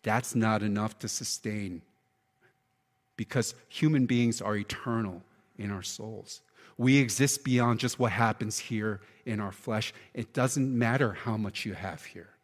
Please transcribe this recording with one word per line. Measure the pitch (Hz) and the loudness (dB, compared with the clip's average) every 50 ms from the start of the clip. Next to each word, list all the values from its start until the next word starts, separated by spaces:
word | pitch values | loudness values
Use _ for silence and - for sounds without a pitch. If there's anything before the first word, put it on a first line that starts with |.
that's | - 110 107 117 123 - - | 0 0 0 0 0 0 0
not | 120 110 110 110 104 | 2 2 2 2 2
enough | 104 107 101 107 107 110 - _ | 0 0 -2 -2 -2 -4 -6 _
to | - | -10
sustain, | 107 - - 123 - - - - 110 107 104 101 95 90 82 - _ _ _ _ _ _ _ _ _ _ _ _ _ _ _ _ _ _ _ _ _ _ _ _ _ _ | -8 -8 -6 -6 -6 -8 -6 -6 -6 -6 -4 -6 -6 -8 -10 -14 _ _ _ _ _ _ _ _ _ _ _ _ _ _ _ _ _ _ _ _ _ _ _ _ _ _
because | - 107 - - 135 113 - - - - _ | -10 -8 -2 0 0 0 0 -4 -12 -20 _
human | - - - 151 156 139 127 | -4 2 2 4 4 4 4
beings | 113 127 120 120 117 113 - | 4 4 4 4 4 2 0
are | - 107 104 | -2 -2 -2
eternal | 104 104 - - - - 127 117 113 113 98 90 87 95 _ _ _ _ _ _ | -2 -4 -4 -8 -8 -4 -2 -2 0 -2 -2 -4 -8 -14 _ _ _ _ _ _
in | - 104 101 | -8 -6 -6
our | 101 95 92 | -6 -6 -8
souls. | - - - 110 110 110 101 - - - - _ _ _ - - - - - | -10 -10 -10 -10 -12 -12 -12 -14 -14 -18 -18 _ _ _ -20 -20 -20 -6 2
We | 117 127 135 | 4 6 8
exist | 143 135 117 98 - 139 139 - - - | 8 6 4 4 2 2 2 2 0 0
beyond | 135 123 123 120 120 117 110 | 2 4 4 4 4 2 2
just | - 123 - - | 0 -2 0 2
what | 123 113 | 0 2
happens | 95 104 117 110 107 - 120 107 107 | 4 2 2 2 2 0 -4 -6 -6
here | - - - 113 107 107 110 104 98 - - - - _ | -6 -6 -4 -4 -2 -2 -2 -4 -6 -10 -20 -20 -14 _
in | 127 110 104 | -6 -4 -4
our | 104 98 | -4 -6
flesh. | 90 - - - 113 110 - - - - - - _ | -8 -10 -6 -4 -2 -2 -2 -4 -8 -12 -20 -12 _
It | - 113 - _ | -10 -10 -6 _
doesn't | 139 127 131 - 143 131 135 127 | 0 0 2 2 0 0 0 2
matter | 117 120 113 120 135 139 113 98 | 2 2 2 4 2 2 0 0
how | - - 120 110 | -4 -4 -4 -2
much | 107 107 101 - - - | -2 -2 -4 -4 -6 -6
you | 107 95 | -6 -8
have | 80 90 95 82 78 - | -6 -8 -8 -8 -10 -14
here. | - - 90 85 - - _ | -16 -16 -18 -18 -18 -20 _